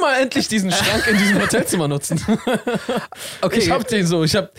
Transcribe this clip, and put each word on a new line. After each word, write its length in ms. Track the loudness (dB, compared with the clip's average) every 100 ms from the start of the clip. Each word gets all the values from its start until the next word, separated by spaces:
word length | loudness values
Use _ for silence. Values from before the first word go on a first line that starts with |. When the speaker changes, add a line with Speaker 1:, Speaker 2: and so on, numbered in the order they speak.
Speaker 1:
mal 200 | 2 2
endlich 260 | 2 0 -2
diesen 220 | 0 0
Schrank 360 | 0 0 0 2
in 100 | 2
diesem 240 | 4 2
Hotelzimmer 460 | 2 0 0 0 0
nutzen. 340 | -2 -2 -4 0
<laughs> 1120 | 0 0 -2 -2 -4 -4 -6 -6 -14 -14 -4
Speaker 2:
Okay. 180 | -2 0
Speaker 1:
Ich 120 | 2
hab 160 | 0 0
den 180 | 0 2
so, 180 | 2 2
ich 100 | 0
hab, 160 | -2